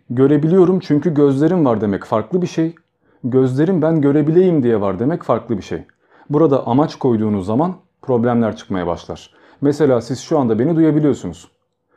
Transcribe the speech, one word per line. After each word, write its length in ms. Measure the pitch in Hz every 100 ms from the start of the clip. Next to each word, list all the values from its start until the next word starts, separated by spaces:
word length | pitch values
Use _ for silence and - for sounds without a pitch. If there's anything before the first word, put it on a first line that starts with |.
| -
görebiliyorum 720 | 123 135 147 156 190 175 185
çünkü 340 | - 147 170
gözlerim 520 | 147 143 135 156 180 139
var 160 | 110
demek 240 | 107 92 -
farklı 360 | 113 107 185
bir 60 | 180
şey. 280 | - 165 - _ _ _ _
Gözlerim 580 | 127 127 131 127 160 190
ben 200 | 156 165
görebileyim 640 | 139 139 147 165 185 165
diye 180 | 120 110
var 180 | 101 95
demek 240 | 123 170
farklı 340 | - 117 - 107
bir 40 |
şey. 220 | - 82 - _ _ _ -
Burada 380 | 147 160 135 -
amaç 280 | 123 151 -
koyduğunuz 500 | 135 113 107 104 92
zaman 300 | 113 170 185 _ _
problemler 540 | - 123 117 120 113 110
çıkmaya 320 | - 95 87
başlar. 420 | 82 - 82 - _ _ -
Mesela 400 | 139 143 151 123
siz 180 | 113 127
şu 200 | - 156
anda 200 | 123 110
beni 160 | 135 160
duyabiliyorsunuz. 760 | 160 147 147 123 95 82 - _ _ _ _